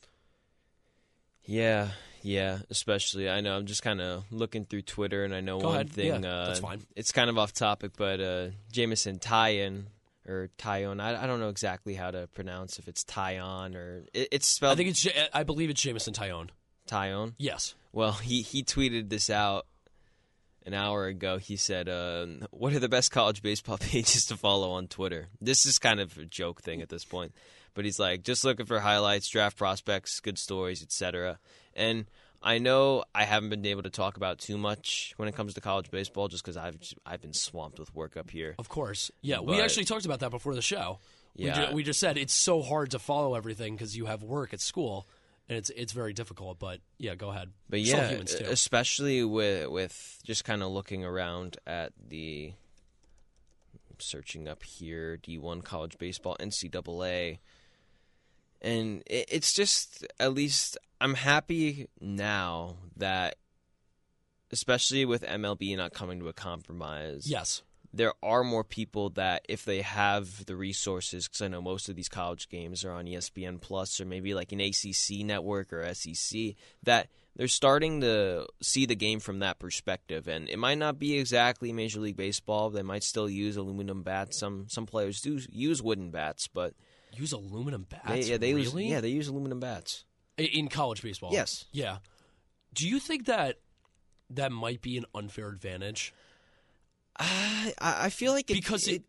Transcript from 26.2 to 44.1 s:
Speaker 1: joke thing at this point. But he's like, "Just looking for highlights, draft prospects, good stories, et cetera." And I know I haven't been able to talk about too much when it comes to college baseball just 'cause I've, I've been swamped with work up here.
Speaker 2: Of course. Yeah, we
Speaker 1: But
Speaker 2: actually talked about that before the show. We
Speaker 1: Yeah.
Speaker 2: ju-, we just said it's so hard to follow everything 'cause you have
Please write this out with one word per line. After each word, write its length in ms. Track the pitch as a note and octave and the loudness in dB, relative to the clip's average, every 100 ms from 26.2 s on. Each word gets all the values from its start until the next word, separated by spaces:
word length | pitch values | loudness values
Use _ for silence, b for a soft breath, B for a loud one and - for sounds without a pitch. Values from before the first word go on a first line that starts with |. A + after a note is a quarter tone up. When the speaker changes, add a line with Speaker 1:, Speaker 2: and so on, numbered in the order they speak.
| D#2+ | -10
Speaker 1:
joke 360 | - F2 E2+ | -4 -4 -4
thing 200 | - E2 | -6 -6
at 80 | E2 | -6
this 160 | E2+ - | -8 -6
point. 280 | F2+ F2 B B B B | -6 -6 B B B B
But 120 | - G2+ | -6 -2
he's 140 | F#2+ | 2
like, 240 | G2 F2+ | 2 2
"Just 200 | F2+ B2 | 0 2
looking 220 | C3+ A#2+ A2+ | 4 2 2
for 140 | A2+ | 2
highlights, 480 | G#2 G#2 G#2 G2+ - | 6 6 6 4 2
draft 280 | A2 G#2 - | 4 2 4
prospects, 600 | G2+ F#2+ - G2 - - | 0 0 0 0 -2 -6
good 180 | - F#2+ | -4 -4
stories, 440 | - F#2+ F2+ F2+ | -4 -2 -2 -4
et 80 | D#2 | -4
cetera." 480 | - F#2 F2 F2+ E2+ B B B | -2 -2 0 -2 -4 B B B
And 320 | - A2+ A2+ G#2+ b b b | 0 2 2 -2 b b b
I 160 | - A#2 | 2 4
know 440 | B2 C3 C#3 C3 - G2+ | 6 8 8 6 2 2
I 80 | G#2+ | 4
haven't 240 | G#2+ G#2+ | 4 2
been 160 | G#2 G2+ | 0 0
able 180 | G2+ | 0
to 60 | F#2+ | -2
talk 260 | F2+ G2 G2 | -2 -2 0
about 220 | F#2+ F2 | -2 -2
too 180 | - G#2 | -4 -2
much 560 | G#2 G#2 - - - - | -2 -2 -2 -4 -4 -4
when 100 | G#2+ | -4
it 80 | G#2 | -4
comes 200 | G#2 G2+ | -4 -4
to 60 | |
college 280 | G2+ G2 F2+ | -2 0 0
baseball 380 | F#2 G2 - G2 | -4 -4 -2 -2
just 160 | F2 | -4
'cause 120 | - E2 | -8 -8
I've, 200 | E2+ D#2+ - - - | -8 -8 -12 -14 -10
I've 160 | F2 | -10
been 120 | - | -6
swamped 460 | D2+ - F2 D#2 - | -4 -4 -4 -10 -10
with 140 | D#2 D#2 | -12 -8
work 200 | D#2 E2+ | -8 -8
up 140 | E2 | -10
here. 260 | E2 D#2+ D#2+ | -8 -8 -8
Speaker 2:
Of 100 | - | -8
course. 400 | - C3 G2+ - - | -6 -4 -4 -6 -6
Yeah, 180 | C#3 B2+ | -4 -2
we 160 | - F#3+ | 0 2
Speaker 1:
But 40 | |
Speaker 2:
actually 240 | G#3+ G#3+ G3 | 4 2 0
talked 200 | A3 F3+ | 0 -2
about 140 | C3+ | -2
that 100 | C3 | -2
before 220 | A#2 C#3+ C3 | -4 -4 -2
the 60 | |
show. 380 | - G3 F2 G2 b b b - | 0 0 -2 -6 b b b -4
We 100 | F2 | 0
Speaker 1:
Yeah. 240 | D#2+ - | 2 0
Speaker 2:
ju-, 60 | D3 | 0
we 80 | |
just 160 | D3 D3 | 0 2
said 180 | F#3 D3 | 2 2
it's 160 | C3+ - | 2 4
so 260 | - E3+ | 6 4
hard 300 | B2+ D3+ C#3+ | 4 0 0
to 80 | - | -2
follow 360 | - D3 C#3+ B2 | 0 2 2 0
everything 400 | A2 G#2+ A2 G#2+ | -2 -6 -6 -6
'cause 180 | A2 G#2+ | -6 -6
you 100 | |
have 160 | A2 | -4